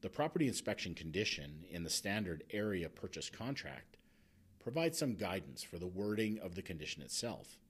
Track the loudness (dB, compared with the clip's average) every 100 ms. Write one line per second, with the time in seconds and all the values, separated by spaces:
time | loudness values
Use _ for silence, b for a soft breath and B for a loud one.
0 | -4 2 2 6 4 4 0 0 0 -2
1 | 0 2 2 2 -4 -10 -8 -4 0 0
2 | 2 2 2 -2 -2 2 2 2 0 -4
3 | -8 -6 -8 -4 -4 -2 -4 -10 -14 -20
4 | b b b b b b -2 4 4 4
5 | 2 2 2 0 -2 -10 -8 -4 -4 0
6 | 0 4 4 2 -2 -4 -4 -4 -4 -6
7 | -4 -2 -2 -4 -10 -18 -20